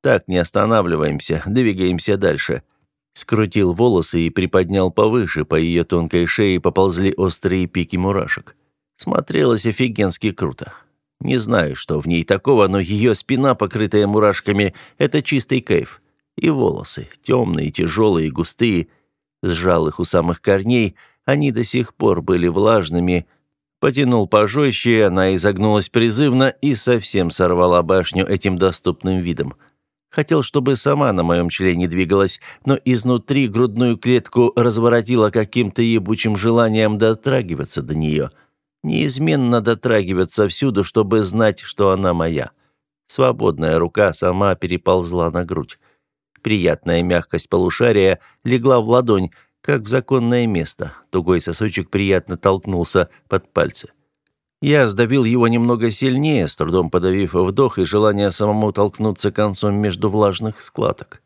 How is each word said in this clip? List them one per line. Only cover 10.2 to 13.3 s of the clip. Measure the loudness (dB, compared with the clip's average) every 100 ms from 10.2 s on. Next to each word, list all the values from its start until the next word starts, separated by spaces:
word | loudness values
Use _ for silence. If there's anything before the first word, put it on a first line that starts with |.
| -6
круто. | -4 -6 -6 -16 -18 _ _ _ _
Не | -4 -4
знаю, | 0 0 0 -4
что | -6 -6
в | 0
ней | -2
такого, | 0 0 4 4 4
но | 2
ее | -2 0 0
спина, | 0 -2